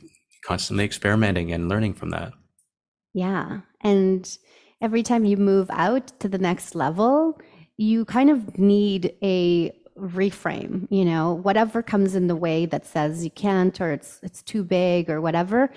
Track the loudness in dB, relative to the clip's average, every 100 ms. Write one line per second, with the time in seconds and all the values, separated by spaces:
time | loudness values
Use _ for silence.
0 | -20 _ _ _ -8 -6 -4 -2 -2 -2
1 | 0 2 2 0 -2 -4 -2 -2 -2 -4
2 | -8 -8 -10 -16 _ _ _ _ _ _
3 | _ -6 -4 -4 -6 -10 -14 _ 2 2
4 | 4 0 -4 -16 _ _ _ _ -2 -2
5 | 0 2 2 4 4 4 2 0 0 0
6 | -4 -8 -6 -2 -2 -2 -6 -4 -2 2
7 | 2 4 0 -4 -14 -20 -20 -4 0 0
8 | 0 2 4 4 0 2 4 4 2 0
9 | -4 -2 0 2 4 2 0 -6 _ -12
10 | -8 -2 -2 -2 -6 -6 -6 -8 -2 2
11 | 2 2 0 0 0 2 2 -2 -2 2
12 | 2 2 0 0 0 0 0 -4 -4 -2
13 | -2 -2 -8 -4 0 2 2 0 -4 -4
14 | -8 -16 -14 -14 -8 -6 -2 0 2 2
15 | 0 -2 -2 0 0 0 0